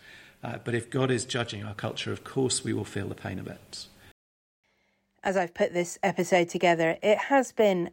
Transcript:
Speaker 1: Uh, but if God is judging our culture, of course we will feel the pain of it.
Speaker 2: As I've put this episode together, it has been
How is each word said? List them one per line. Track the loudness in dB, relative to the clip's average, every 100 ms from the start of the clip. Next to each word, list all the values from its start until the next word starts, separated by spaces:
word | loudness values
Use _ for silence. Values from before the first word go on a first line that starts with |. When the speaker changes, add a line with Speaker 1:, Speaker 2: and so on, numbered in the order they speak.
| -18 -20 -20 _
Speaker 1:
Uh, | -10 -10
but | -4 -4
if | -2
God | 0 0
is | 0
judging | -2 -4 -6 -8
our | -10
culture, | -8 -8 -6 -6
of | -8
course | -6 -2 0 0
we | -2
will | -4
feel | -4 -6 -6
the | -8
pain | -8 -8
of | -10
it. | -14 -16 -18 -18 -20 -20 _ _ _ _ _ _ _ _ _ _ _
Speaker 2:
As | -2 0
I've | 0
put | 0 0
this | 0 -4 -2
episode | -2 0 2 4 2
together, | 2 4 4 2 2
it | 2 2
has | 4 2 2
been | 4 4 4 -2